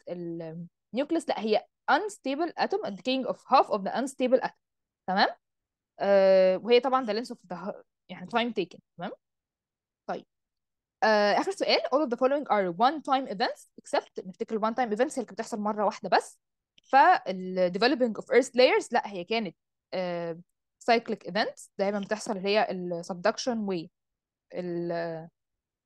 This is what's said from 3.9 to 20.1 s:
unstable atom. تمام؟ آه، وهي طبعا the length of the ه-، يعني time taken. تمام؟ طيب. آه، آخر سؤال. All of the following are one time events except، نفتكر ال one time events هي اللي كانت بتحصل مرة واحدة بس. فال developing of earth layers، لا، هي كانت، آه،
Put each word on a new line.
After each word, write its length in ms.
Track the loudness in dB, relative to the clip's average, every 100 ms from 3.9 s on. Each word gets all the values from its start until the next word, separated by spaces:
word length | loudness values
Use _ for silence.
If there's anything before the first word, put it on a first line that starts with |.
unstable 480 | -4 -6 -2 2 2
atom. 140 | 0 -10 _ _ _ _ -4
تمام؟ 220 | 0 0 0 _ _ _ _ _ -4
آه، 560 | 4 6 8 6 6 2
وهي 240 | 4 4
طبعا 260 | 4 0 0
the 40 |
length 200 | -4 -6
of 80 | -12 -14
the 60 |
ه-، 300 | -12 -10 -12 -18 _ -20
يعني 180 | -16 -4
time 260 | -2 0 -2
taken. 180 | -6 -8 _ -12
تمام؟ 160 | -12 -12 _ _ _ _ _ _ _ _ -10
طيب. 200 | -10 -12 _ _ _ _ _ _ _
آه، 300 | 2 4 4
آخر 180 | 2 0
سؤال. 280 | -2 0 0
All 260 | 2 0 0
of 40 |
the 60 | 0
following 260 | 0 0
are 320 | 0 0 0 2
one 240 | 0 0
time 320 | -2 -2 -2
events 320 | -4 -4 -4 -16 -20
except، 440 | -6 -4 -4 -10 -16
نفتكر 300 | -12 -8 -4
ال 40 |
one 140 | -2
time 220 | -2 -2 0
events 40 |
هي 40 |
اللي 200 | -2 -2
كانت 80 | -8
بتحصل 280 | -10 -8 -6
مرة 240 | -4 -2
واحدة 240 | -2 -2 0
بس. 300 | 0 0 -10 _ _ _ _
فال 880 | _ 6 6 6 0 -6 -4 0 0 2
developing 460 | 2 2 0 -4
of 20 |
earth 260 | 2 2 4
layers، 380 | 4 6 4 0
لا، 160 | -2 -4
هي 160 | -8
كانت، 320 | -4 -4 -4 -10 _ _ _
آه، 460 | -6 -4